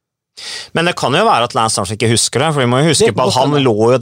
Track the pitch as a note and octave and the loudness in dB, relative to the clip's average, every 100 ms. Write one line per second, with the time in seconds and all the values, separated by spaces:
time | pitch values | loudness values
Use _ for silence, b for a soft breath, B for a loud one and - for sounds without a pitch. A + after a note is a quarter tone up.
0 | _ _ _ B B B B D#3+ F3 F3 | _ _ _ B B B B -2 -2 -2
1 | C3 D3 A3 C#3 A#2+ B2+ A2+ - F#2+ G#2+ | 0 2 2 2 0 0 0 -2 -4 -2
2 | A2+ A#2 - - D#3 C#3+ A#2+ B2 E3 C3+ | 0 0 0 -2 -2 0 0 2 2 2
3 | A3+ A2 B2+ B2+ C3+ D3 C3 G#2 A#2 B2+ | 0 0 0 0 0 2 0 2 2 2